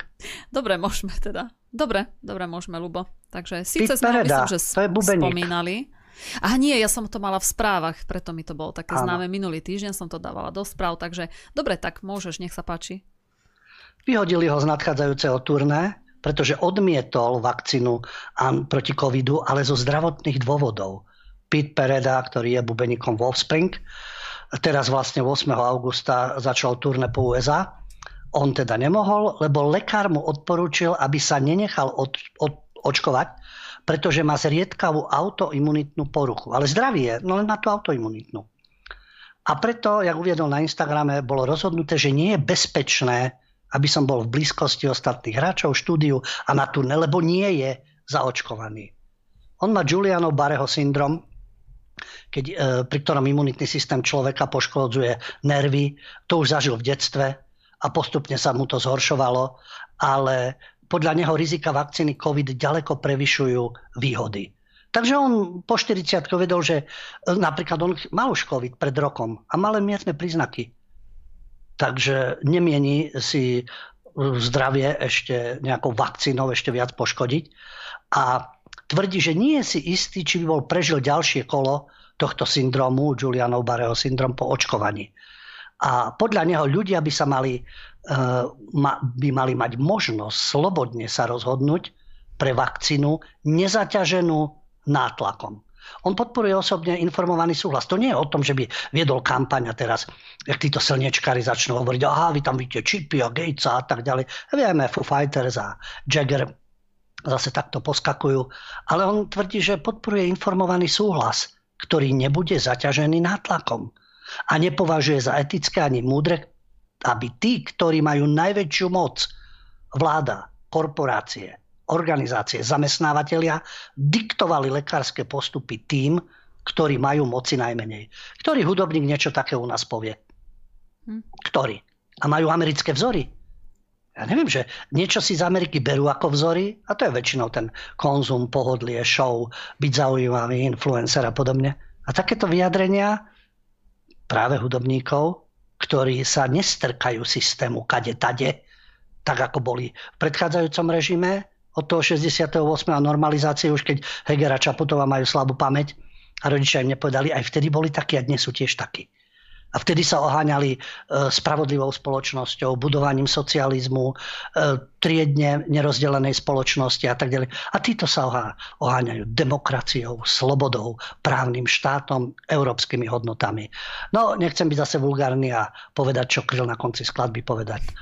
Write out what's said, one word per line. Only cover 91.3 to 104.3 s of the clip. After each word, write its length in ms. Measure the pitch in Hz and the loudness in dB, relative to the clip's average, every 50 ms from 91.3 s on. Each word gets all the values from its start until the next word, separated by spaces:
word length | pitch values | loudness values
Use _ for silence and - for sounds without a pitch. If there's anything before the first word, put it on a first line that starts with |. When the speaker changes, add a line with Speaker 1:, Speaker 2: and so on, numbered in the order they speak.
| 120 120 104 123 131 131 139 147 160 185 - - _ _ - - - - - - - | -2 -2 -2 -2 0 2 2 2 2 0 -2 -6 _ _ -20 -20 -20 -20 -20 -10 -4
Speaker 2:
pre 180 | - 139 135 127 | 0 0 2 2
vakcínu 640 | 131 127 - - - - - 151 139 143 147 156 160 - - _ _ - | 2 0 -2 -4 -4 -2 0 2 2 2 2 0 -2 -4 -12 _ _ 0
nezaťaženú 920 | 151 156 170 190 190 202 220 196 - - 202 180 151 185 185 175 170 156 151 156 147 - - - - _ _ | 2 2 4 4 2 2 2 0 2 2 2 2 2 2 2 2 2 2 2 0 -2 -4 -12 -20 -20 _ _
nátlakom. 840 | - 147 143 135 127 113 - - 113 98 - - - 101 104 104 _ _ - - - - - - - | -2 0 2 2 2 0 -2 -2 -4 -4 -4 -6 -10 -12 -12 -14 _ _ -20 -20 -20 -20 -10 -4 -2
On 80 | 185 196 | -2 0
podporuje 400 | 214 240 233 - 247 214 196 190 | 0 -2 -2 -2 0 2 2 2
osobne 400 | 190 185 - 196 170 160 180 175 | 2 2 0 -2 -2 0 -2 0
informovaný 600 | 175 170 180 - - 180 175 175 165 165 170 160 | 0 0 -2 0 0 0 2 2 2 2 0 0
súhlas. 320 | - - 170 139 127 - | -2 -2 -2 -2 -2 -2
To 120 | - 180 | 0 0
nie 120 | 202 247 269 | 0 2 2
je 80 | 170 | 2
o 120 | 123 123 143 | 0 0 0
tom, 120 | - 147 | 0 0
že 120 | 139 139 139 | 0 2 0
by 120 | 131 120 - - - - - - | 0 -2 -4 -6 -10 -8 -2 0
viedol 280 | 156 165 143 131 123 | 0 2 2 2 0
kampaň 480 | 123 135 127 127 131 - 139 131 120 113 | 0 0 0 0 0 0 0 0 0 -2
a 40 | 113 | -4
teraz, 320 | - 127 113 113 - - - - - - - - - | -4 -2 -2 -2 -2 -4 -8 -14 -20 -20 -20 -20 -12
jak 160 | - - 135 | -6 -6 -4
títo 200 | - - 143 - | 0 0 0 0
slniečkári 640 | - - - 139 131 131 131 - - - 143 127 123 | 0 0 0 2 2 0 0 0 0 0 0 0 0
začnú 360 | 110 127 117 117 - - 131 | 0 0 0 0 0 -2 0
hovoriť, 240 | 123 123 127 127 127 | 0 0 0 0 2
"Aha, 320 | 147 - 147 156 165 170 151 | 2 2 2 2 2 2 2
vy 80 | 147 | 0
tam 160 | 143 135 131 | 0 -2 -2
vidíte 280 | 127 127 123 - 113 - | -2 -4 -4 -4 -4 -2
čipy 360 | - - 196 143 - 160 135 | -2 -2 -2 -2 -2 0 0
a 80 | 120 117 | 0 0
Gatesa," 480 | 117 156 170 165 139 - - 135 120 | -2 -4 -4 -4 -2 -2 0 0 0
a 80 | 123 127 | 0 0
tak 160 | - 135 120 | -2 -4 -2
ďalej. 240 | 117 143 127 131 127 - | -2 -2 0 0 -2 -4